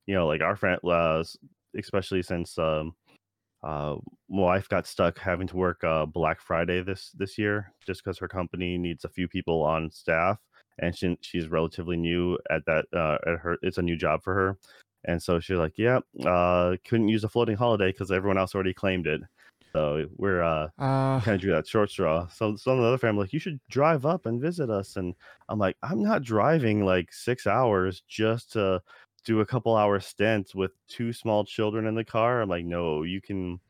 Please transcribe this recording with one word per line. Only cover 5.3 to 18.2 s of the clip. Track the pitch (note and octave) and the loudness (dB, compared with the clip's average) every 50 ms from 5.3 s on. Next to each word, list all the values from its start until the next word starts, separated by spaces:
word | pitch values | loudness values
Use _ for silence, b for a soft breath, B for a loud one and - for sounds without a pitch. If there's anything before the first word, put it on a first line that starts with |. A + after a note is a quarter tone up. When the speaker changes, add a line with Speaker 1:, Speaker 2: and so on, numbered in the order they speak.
| F2+ E2+ F#2+ F2 | -2 -2 -4 -6
Speaker 1:
to | F2+ F#2 | -2 0
work, | F#2 F2+ F2 - - | 0 0 0 0 0
uh, | E2+ D#2+ D#2+ D#2 | 0 0 0 0
Black | D2+ D#2 F2 D#2+ D#2 E2 - | -2 -2 0 0 0 0 -2
Friday | - - F2+ E2 E2+ E2+ F2+ F2+ | -4 -2 0 0 0 0 0 -2
this, | F2+ F#2+ F#2+ - - - - | -2 -4 -6 -8 -10 -14 -8
this | - G2 F#2+ - - | -8 -8 -6 -4 -4
year, | G#2+ G#2 G#2 G#2+ G2+ - _ _ - | -2 -2 -2 -2 -4 -8 _ _ -10
just | - F#2 - - | -10 -10 -8 -6
'cause | G2 F2+ - | -8 -8 -8
her | F#2+ F2+ | -8 -8
company | - F#2 F2+ E2+ - F2 F2+ F2 F2+ F2+ | -6 -6 -6 -6 -6 -6 -4 -4 -2 -2
needs | F2 F2 E2+ - - | -2 -4 -6 -6 -10
a | - | -10
few | - - F#2 F2 | -6 -6 -6 -4
people | - F#2 F2 - E2 E2 D2+ | -4 -6 -2 0 0 2 2
on | D2+ D#2+ D#2+ D#2+ D#2 | 2 0 0 -2 -4
staff, | - - - - E2 D#2+ E2+ F#2 G#2 - _ _ b b b b _ - | -8 -10 -4 0 0 2 2 2 0 -2 _ _ b b b b _ -4
and | E2+ F2 F2 - | -4 -4 -4 -2
she, | - F2+ F2 - | -2 -2 -2 -4
she's | - - - F2 E2 D#2 | -6 -8 -6 -6 -4 -2
relatively | D#2+ D#2+ E2 D#2+ - - E2+ E2 F2 E2+ | 0 0 0 -2 -4 -6 -6 -4 -2 -2
new | E2+ E2+ E2+ F2 F2 F2+ F2+ - - - | 0 0 0 0 0 0 -2 -2 -2 -2
at | D2+ E2 D2+ | -2 -2 0
that, | - D#2+ D#2 - - - | 0 0 0 0 0 -2
uh, | F2 E2 D#2 D2+ - - D#2 | 0 0 0 0 0 0 -2
at | E2+ E2 | -2 -2
her, | - E2+ F2 - - | -2 -4 -4 -2 -2
it's | F#2 F#2 - | -4 -2 0
a | F2+ | 0
new | F2 E2+ D#2+ | 0 0 0
job | F2 D#2 D2+ D#2+ - | 0 0 0 0 -2
for | F#2+ F#2 | -2 -2
her. | G2 F#2+ F#2+ G2 - b b b b b _ _ _ - | 0 0 0 -2 -4 b b b b b _ _ _ -4
And | - F2 E2 - | -2 -2 -2 0
so | - F2+ E2+ | 0 0 0
she's | E2 - F#2+ F2 | 0 0 0 0
like, | E2 D#2 - - | 0 -2 -2 0
"Yep, | G#2+ A#2+ B2+ B2+ - _ - - B1+ | 0 2 2 0 -2 _ -10 -4 0
uh, | D#2+ F2+ F2 F2+ F2+ F2+ F2+ F2+ F2+ F#2 F#2 _ | 2 2 4 4 4 4 4 2 2 0 -2 _
couldn't | - - A2+ A2+ G2+ | -2 0 2 2 2
use | A2 A2 G#2 | 2 0 0
a | A2 | -2
floating | - A#2+ A#2+ A2+ G#2+ G2+ | 0 0 0 0 0 0
holiday | B2 A#2+ A2+ G2+ G2 F#2 F#2 | 2 2 2 2 2 0 0
'cause | - G2 F2+ | -2 -4 -2
everyone | F#2+ F#2+ | 0 0